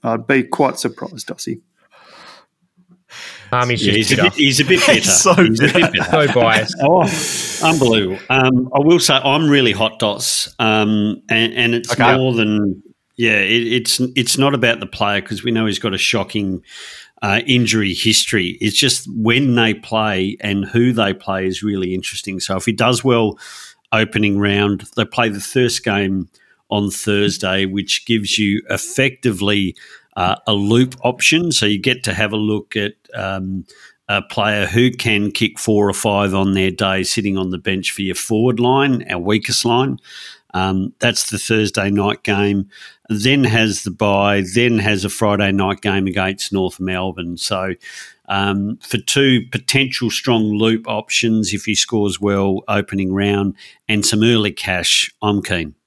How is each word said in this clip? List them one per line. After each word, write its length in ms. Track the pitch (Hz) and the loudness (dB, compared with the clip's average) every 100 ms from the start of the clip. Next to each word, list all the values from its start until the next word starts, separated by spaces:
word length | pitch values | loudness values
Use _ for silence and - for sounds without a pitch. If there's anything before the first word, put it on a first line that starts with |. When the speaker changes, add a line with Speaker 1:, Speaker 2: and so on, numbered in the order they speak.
Speaker 1:
I'd 240 | 117 113 113 | -2 -4 0
be 160 | 135 | 0
quite 360 | 127 - 139 - | 0 0 -2 0
surprised, 500 | - - - - - | -8 -8 -14 -14 -14
Dossie. 320 | - - - _ _ _ - - - - - _ _ _ _ _ _ _ - - - 101 | -12 -10 -10 _ _ _ -20 -20 -20 -20 -20 _ _ _ _ _ _ _ -18 -18 -18 -4
Speaker 2:
Um, 160 | 123 123 | -2 0
he's 160 | 117 98 | 0 2
Speaker 3:
Yeah, 60 | |
Speaker 2:
just 160 | 104 110 | 2 2
Speaker 3:
he's 40 | |
a 40 | - | 2
Speaker 2:
bitter. 140 | 101 | 2
Speaker 3:
bit, 20 | |
he's 280 | - 143 131 | 2 2 2
a 40 | |
bit 160 | 135 185 | 2 4
Speaker 4:
<laughs> 60 | - | 4
Speaker 3:
bitter. 60 | |
Speaker 4:
He's 280 | - - - | 2 4 4
so 140 | 196 | 4
Speaker 3:
He's 260 | 180 175 110 | 6 4 4
a 20 | |
bit 80 | - | 2
Speaker 4:
bitter. 160 | - - | 2 2
Speaker 3:
bitter. 120 | 90 - | 0 0
Speaker 2:
So 220 | 165 147 | 2 2
biased. 440 | 123 113 110 110 - | 4 4 2 0 0
Speaker 3:
Oh, 880 | 143 180 170 160 - - - - 160 | 2 4 2 -2 -6 -6 -8 -2 0
unbelievable. 520 | 160 127 110 95 95 - | 4 4 2 0 -4 -2
Um, 400 | 131 131 127 127 | 2 4 2 0
I 40 | 139 | 2
will 220 | 147 170 | 4 4
say 160 | - 139 | 4 2
I'm 340 | 139 143 156 | 2 2 4
really 220 | 143 120 | 4 4
hot, 260 | 98 110 - | 2 -2 0
Dots, 560 | 107 101 - - - - | -2 0 -4 -4 -6 -2
um, 640 | 113 107 107 107 104 98 - | 0 2 2 2 0 -2 -2
and, 240 | 113 113 | 0 0
and 220 | 123 120 | 0 0
it's 180 | 117 117 | 0 -2
Speaker 4:
Okay. 240 | 117 123 131 | 2 4 4
Speaker 3:
more 160 | 131 | 2
than, 500 | 117 107 107 104 95 - _ _ - | 2 2 2 0 -4 -12 _ _ -2
yeah, 200 | 117 107 | 0 2
it, 260 | 98 117 117 | 2 2 2
it's, 340 | 123 113 - 127 127 | -2 -2 -2 -2 -2
it's 220 | 123 - | -2 2
not 160 | 135 | 2
about 260 | 139 117 113 | 2 0 0
the 60 | - | -6
player 340 | - 104 101 | -4 -2 -2
'cause 240 | - 101 | -4 -6
we 60 | 123 | -2
know 160 | 113 110 | 0 0
he's 120 | 95 | -2
got 140 | 113 | -4
a 60 | 92 | -2
shocking, 640 | - 113 95 110 98 92 _ - - - - _ | -2 -2 -2 -4 -4 -6 _ -20 -20 -20 -20 _
uh, 200 | 104 104 - | -2 -2 2
injury 480 | 123 117 110 98 | 2 2 0 0
history. 640 | 87 113 107 - 110 90 87 | 0 0 0 0 0 -2 -2
It's 160 | 107 - | -2 0
just 300 | 143 - - | 0 0 -6
when 400 | - 110 120 139 | -2 0 2 2
they 200 | 120 113 | 2 2
play 640 | 104 - 110 107 95 95 - | 0 -4 -2 -2 -2 -4 -4
and 240 | 104 98 | -4 -4
who 280 | 95 117 120 | -2 0 2
they 220 | 117 101 | 2 -2
play 320 | 92 - 95 95 | -2 -6 -4 -4
is 160 | 92 | -4
really 320 | 104 101 92 | -4 -2 -4
interesting. 460 | 92 - - - 95 | -4 -6 -10 -10 -8
So 160 | - 95 | -4 -4
if 80 | |
he 80 | - | -2
does 320 | 107 117 120 | 0 2 2
well 340 | 135 120 107 101 - - - _ _ | 2 2 2 -4 -16 -20 -20 _ _
opening 460 | 110 110 - 104 101 | -2 0 0 0 2
round, 480 | 101 101 101 101 - - | 2 2 2 -2 -4 -4
they 80 | |
play 240 | 110 - 117 | -2 0 -2
the 100 | 101 | -2
first 460 | - 131 123 - | -4 0 0 0
game 460 | - 101 98 95 87 _ _ _ _ | -2 0 0 -2 -6 _ _ _ _
on 220 | 104 101 | -2 -2
Thursday, 720 | - - 101 101 92 92 95 | -4 -2 0 0 0 -2 -2
which 420 | 95 98 98 - - | -2 -4 -4 -6 -2
gives 320 | 113 101 - | -2 0 -2
you 240 | 104 104 - | 0 -2 -4
effectively, 1040 | 98 - - 135 131 123 95 101 101 95 - - - _ - | -6 -4 0 -2 0 -4 -2 0 0 -2 -6 -20 -20 _ -4
uh, 180 | 90 - - | -2 -2 -2
a 60 | |
loop 420 | 104 101 117 127 127 | -2 2 4 2 0
option. 480 | 120 123 123 160 175 | -4 0 2 2 0
So 120 | - | 0
you 140 | 104 104 | 0 0
get 240 | 131 123 | -2 -2
to 100 | 113 | -4
have 180 | 95 107 | -2 -2
a 40 | 107 | 0
look 380 | 107 107 - | 0 -2 -4
at, 200 | 107 104 - _ | -6 -6 -8 _
um, 520 | 113 95 95 95 95 87 - - _ - | -8 -6 -6 -6 -6 -10 -20 -20 _ -4
a 120 | 104 | -4
player 460 | - - 104 104 98 | -2 -2 0 0 2
who 240 | 104 127 | 4 4
can 400 | 123 120 104 104 | 2 0 2 0
kick 300 | - 107 - | 0 -2 -2
four 280 | - 104 101 | 0 2 2
or 60 | |
five 400 | 95 110 101 101 | 0 0 2 2
on 200 | 98 98 | 2 2
their 180 | 95 95 | 2 0
day 320 | 90 98 95 | 0 -2 0
sitting 340 | 92 - 101 95 | -2 -2 -2 -2
on 120 | 92 | -4
the 80 | 90 | -4
bench 340 | 95 95 92 | -4 -4 -4
for 100 | - | -6
your 140 | 95 90 | -6 -6
forward 420 | - 107 123 120 | -2 0 0 2
line, 480 | 120 131 143 120 - | 2 4 2 0 -4
our 120 | 90 | -6
weakest 440 | 87 110 113 110 | 0 0 0 -2
line. 360 | 117 117 135 127 - - - - _ | 0 0 0 -4 -12 -20 -20 -20 _
Um, 380 | 92 95 95 95 _ | -4 -2 0 -4 _
that's 320 | 120 160 - | -2 -2 -4
the 80 | 107 | -6
Thursday 520 | - 110 104 - 101 | 0 0 0 0 0
night 340 | 101 101 107 | 0 0 -2
game. 440 | - 98 101 101 98 - - _ _ | -2 0 2 0 -4 -12 -20 _ _
Then 360 | 107 117 139 | -2 2 2
has 400 | 123 113 110 95 | 2 2 0 -2
the 60 | 104 | -8
bye, 520 | 87 104 98 101 101 92 | -2 0 2 2 0 0
then 240 | 104 120 117 | 0 2 2
has 220 | 104 101 | 0 0
a 60 | 98 | -2
Friday 420 | - 107 101 101 | -2 0 2 2
night 300 | 98 98 101 | 2 0 -2
game 260 | 104 95 95 | 0 0 0
against 460 | 92 95 98 - | -2 -2 -4 -4
North 260 | 98 92 - | -2 -2 -4
Melbourne. 600 | 92 92 92 87 87 87 | -6 -4 -6 -6 -10 -8
So, 340 | - 95 95 90 - - - _ - | -6 -4 -4 -8 -12 -18 -20 _ -6
um, 500 | 98 98 98 101 113 | -2 0 0 -4 -8
for 160 | - 107 | -6 -6
two 480 | - - 139 127 - | -2 2 4 2 0
potential 600 | - - 135 135 - 120 | -8 -2 0 0 -2 -4
strong 400 | - - 117 107 | -4 0 2 2
loop 360 | 104 110 113 113 | 2 0 0 -2
options, 680 | 110 - - 117 110 98 | -8 -4 -2 0 0 0
if 100 | 98 | -4
he 100 | - | -2
scores 460 | 101 - 110 104 90 | -2 0 0 0 0
well 440 | 101 98 98 95 - | 0 2 2 0 -2
opening 460 | 104 101 98 95 | -2 -2 -4 -2
round 400 | 95 101 101 101 92 - _ - | 0 2 2 0 -4 -16 _ -2
and 160 | 107 | 0
some 180 | 98 107 | 0 2
early 300 | 113 117 104 | 4 4 0
cash, 580 | - - 90 85 - - _ | -4 -4 -2 0 0 -2 _
I'm 200 | 104 101 | -2 -2
keen. 320 | - 92 80 - | -2 -4 -4 -12